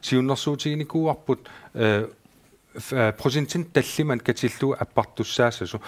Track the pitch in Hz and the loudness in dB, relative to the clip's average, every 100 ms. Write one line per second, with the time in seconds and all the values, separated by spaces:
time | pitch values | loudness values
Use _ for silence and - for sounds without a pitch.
0 | - 127 131 135 151 143 151 151 147 160 | 0 2 2 0 -2 -2 -2 -4 -2 0
1 | 160 - - 127 - - - - 110 104 | 0 -2 -2 -2 -4 -20 -10 0 2 2
2 | 110 - _ _ _ _ _ - - 131 | 0 -10 _ _ _ _ _ -16 -4 2
3 | 110 107 139 143 139 175 170 139 - - | 2 2 0 0 -2 -4 0 0 0 0
4 | 151 120 - 120 123 - 139 131 123 - | 0 0 0 0 -2 0 -2 -2 -2 -2
5 | 107 - 107 - 120 - 90 110 | -2 -4 -2 2 2 0 -8 -8